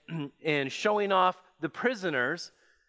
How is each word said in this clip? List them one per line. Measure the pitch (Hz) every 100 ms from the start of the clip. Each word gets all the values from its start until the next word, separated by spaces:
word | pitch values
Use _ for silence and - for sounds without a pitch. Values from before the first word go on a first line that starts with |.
| -
<clears throat> | 160 143 - 160
and | 147 135
showing | - 208 208 202
off | 190 185 - - _
the | 156
prisoners. | - 247 240 185 139 123 170 - _ _ _